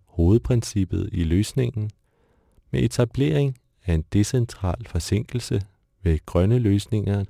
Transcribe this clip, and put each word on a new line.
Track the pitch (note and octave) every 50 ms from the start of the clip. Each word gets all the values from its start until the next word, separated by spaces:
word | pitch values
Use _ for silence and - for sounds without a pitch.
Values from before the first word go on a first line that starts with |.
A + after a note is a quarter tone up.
| _
hovedprincippet | _ - - E2+ F2 G#2+ A#2+ - - B2+ A#2 - - - G2+ F#2+ - F#2 F#2 F#2 -
i | - F2 E2+
løsningen | D#2+ E2+ F#2+ G#2+ - - C3+ B2 A#2+ - G#2+ G#2+ G#2+ - _ _ _ _ _ _ _ _ _ _ _ _ _ _ -
med | - B2+
etablering | B2+ A#2+ - - B2 A#2+ - B2+ C#3 D3+ D#3 D3 C#3+ C#3 B2+ _ _ _ _ _
af | - F2 E2
en | D#2+ D#2 -
decentral | - G2+ G#2 - - B2+ A#2 - - - F#2+ F2+ E2+ - A2+
forsinkelse | - - E2+ - - G2+ G#2 - - - A#2+ - - A#2 G#2 F#2+ - _ _ _ _ _ _
ved | - E2+ D#2+ D2+ -
grønne | - - E2+ F2+ G#2 A#2+ B2+
løsninger | A#2+ G2+ G2+ G2+ - - A2+ G#2+ G2+ G2 G2+ G2+ G2